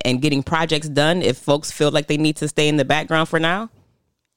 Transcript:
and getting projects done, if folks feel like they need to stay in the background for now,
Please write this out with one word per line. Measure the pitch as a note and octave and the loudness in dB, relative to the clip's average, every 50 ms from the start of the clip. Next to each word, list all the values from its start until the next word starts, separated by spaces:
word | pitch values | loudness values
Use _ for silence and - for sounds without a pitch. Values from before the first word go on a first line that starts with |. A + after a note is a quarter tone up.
| - | 0
and | B2 B2+ B2+ | -2 0 0
getting | C#3+ D3+ C#3+ C#3 - | 0 0 0 0 -2
projects | - E3 D#3+ E3 D#3 D#3+ D3+ D#3 D3+ | -2 -2 -2 0 -2 -2 -4 -4 -2
done, | C3+ C#3+ D3 D#3 F3 F#3 | 0 2 2 2 2 2
if | C3+ G2+ C3 | 2 0 0
folks | - - D3 C#3+ D3+ - - | 0 0 0 0 0 -2 -6
feel | - - D3+ D3 | -4 0 0 0
like | - D3 D3 | 2 0 0
they | - D3+ | 0 0
need | D3 D#3 D3+ D3+ | 0 0 0 0
to | - D3+ | -2 -6
stay | D3+ - D#3 D3+ | -4 0 0 2
in | D3+ D3+ | 2 2
the | D3 C3 | 2 2
background | C#3+ D3 D#3 D#3 - E3 D#3+ D#3+ - | 2 0 0 0 0 0 0 0 0
for | E3 D#3+ | 0 0
now, | D#3+ E3 F3+ G3+ A3+ A3+ - _ _ _ _ _ _ _ _ _ _ _ _ | 0 0 -2 -2 -6 -10 -16 _ _ _ _ _ _ _ _ _ _ _ _